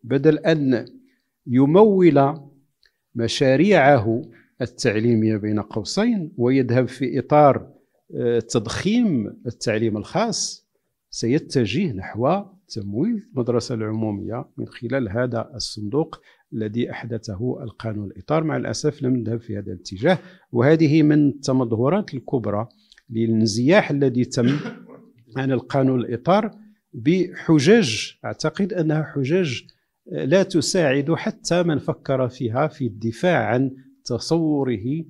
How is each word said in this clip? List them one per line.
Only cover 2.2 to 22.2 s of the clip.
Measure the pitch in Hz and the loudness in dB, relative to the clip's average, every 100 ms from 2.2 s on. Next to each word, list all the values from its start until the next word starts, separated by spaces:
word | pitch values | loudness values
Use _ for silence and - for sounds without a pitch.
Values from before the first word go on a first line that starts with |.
| 139 156 - _ _ _ _ _ _ | 2 -2 -16 _ _ _ _ _ _
مشاريعه | 117 117 - 135 135 196 185 135 139 107 117 - - _ _ | -6 -4 0 2 4 4 6 6 6 2 -4 -6 -20 _ _
التعليمية | 120 - 127 104 117 113 110 107 | -10 -2 0 2 2 2 2 0
بين | 107 107 | -2 -4
قوسين | 98 113 95 - 233 220 156 - | -4 -8 -6 -2 0 0 -4 -2
ويذهب | 120 135 123 120 120 | 2 2 2 0 0
في | - 131 - | -4 -4 -4
إطار، | - 151 147 117 - _ _ _ _ | 2 6 6 4 -4 _ _ _ _
آه، | - 120 120 | -4 -2 -2
تضخيم | - 123 104 - 185 233 226 135 101 - 120 | 0 -4 -2 -6 0 2 2 0 -4 -8 -12
التعليم | - - 110 113 104 | -6 -4 0 0 -2
الخاص، | 95 165 226 180 - - _ _ _ _ _ | -4 -4 -2 -4 -8 -10 _ _ _ _ _
سيتجه | - 113 147 160 139 107 123 190 | -6 -2 -2 0 -2 0 -2 -4
نحو | 95 92 107 127 190 202 _ _ | -6 -10 -4 -2 -2 -6 _ _
تمويل | 113 101 104 202 226 - | -12 -8 -4 -4 -4 -8
المدرسة | 135 120 120 - | -6 -2 -2 -2
العمومية | 117 107 110 110 101 98 117 - - | -6 -6 -4 -4 -6 -8 -10 -12 -12
من | 113 | -12
خلال | - 120 135 117 | -10 -6 -6 -4
هذا | 107 127 117 110 | -4 -4 -4 -8
الصندوق | 110 - - 104 135 160 - _ _ _ | -10 -12 -10 -4 -2 -4 -8 _ _ _
الذي | 110 107 107 123 | -8 -6 -4 -6
أحدثه | - 120 113 113 95 123 - | -6 -10 -10 -8 -6 -6 -6
القانون | 120 - 113 104 98 | -10 -10 -8 -8 -10
الإطار. | 92 - 160 | -14 -4 -2
مع | 156 135 | -2 -4
الأسف | - 110 151 147 | -6 -4 -4 -4
لم | 131 127 | -2 -2
نذهب | 107 117 | -2 -6
في | 117 104 | -8 -10
هذا | 101 | -10
الاتجاه، | 95 - 95 143 185 - - _ | -12 -12 -2 0 0 -4 -20 _
وهذه | 120 131 160 156 160 | 2 4 6 4 4
من | 151 151 147 | 6 4 2
التمظهرات | - - 131 120 110 131 190 - | 0 -2 0 0 0 0 0 -4
الكبرى | 131 | -10